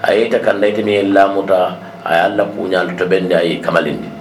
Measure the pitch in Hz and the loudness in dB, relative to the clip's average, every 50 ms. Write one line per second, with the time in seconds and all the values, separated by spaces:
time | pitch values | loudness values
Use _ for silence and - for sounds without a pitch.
0 | - - 90 104 117 117 - 113 - 104 101 101 101 104 107 110 107 104 104 101 | 0 2 2 2 2 0 0 0 0 0 0 2 0 0 0 0 0 0 2 2
1 | 98 98 98 98 98 98 98 98 95 98 98 92 92 90 - - - - - - | 2 2 4 4 4 4 2 -2 0 2 2 2 2 0 -4 -8 -12 -16 -16 -10
2 | - - - 82 90 101 104 101 101 - - - 87 92 92 90 87 85 90 87 | -6 0 0 2 2 2 2 0 -2 -2 -2 -6 -4 -2 -2 -2 -2 -2 -2 -4
3 | 92 90 95 95 92 87 87 82 85 85 78 - - - 85 85 80 73 73 - | -2 0 0 0 2 2 0 2 2 0 -2 -2 -4 0 0 0 0 0 -4 -6
4 | - - - - | -8 -10 -12 -14